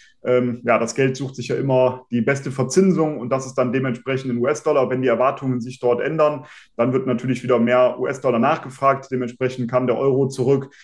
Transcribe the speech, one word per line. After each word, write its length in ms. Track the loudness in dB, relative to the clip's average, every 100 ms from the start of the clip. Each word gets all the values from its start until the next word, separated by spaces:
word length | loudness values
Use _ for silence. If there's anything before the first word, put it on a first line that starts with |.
| -20 _
Ähm, 360 | 0 2 2 -4
ja, 140 | 0 0
das 180 | 0 0
Geld 200 | 0 0
sucht 200 | -8 -8
sich 120 | -6
ja 80 | -4
immer 500 | 0 2 2 0 -4
die 100 | -2
beste 300 | 0 -2 -4
Verzinsung 680 | -4 0 4 4 4 0 -2
und 120 | -4
das 160 | -4 -4
ist 80 |
dann 180 | -2 0
dementsprechend 600 | 0 -2 -4 -4 -6 -4
in 60 | -2
U-S-Dollar. 520 | -2 0 0 2 2
Wenn 120 | 0
die 60 | 0
Erwartungen 520 | 2 2 0 -4 -4
sich 180 | -6 -4
dort 220 | 0 0
ändern, 440 | -2 2 0 0 -10 -20 -20 -2
dann 160 | 0
wird 140 | 0 0
natürlich 380 | -2 -2 -4
wieder 160 | 0 2
mehr 400 | 4 4 4 2
U-S-Dollar 400 | -4 -2 0 2
nachgefragt. 680 | 2 0 -4 -2 0 0 -2
Dementsprechend 580 | -6 -6 -4 -4 -2 -2
kam 160 | 0 0
der 100 | 0
Euro 300 | 2 2 0
zurück. 440 | 0 2 2 0 -16